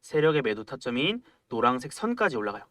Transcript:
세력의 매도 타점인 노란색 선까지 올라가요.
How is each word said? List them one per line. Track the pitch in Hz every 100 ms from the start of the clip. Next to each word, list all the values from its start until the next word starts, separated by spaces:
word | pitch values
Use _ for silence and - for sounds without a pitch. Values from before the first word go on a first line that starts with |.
세력의 | - 156 156 151
매도 | 123 107
타점인 | 110 127 127 120 156 233 - _ _
노란색 | 117 120 127 143
선까지 | - 214 240 208 127
올라가요. | 104 104 -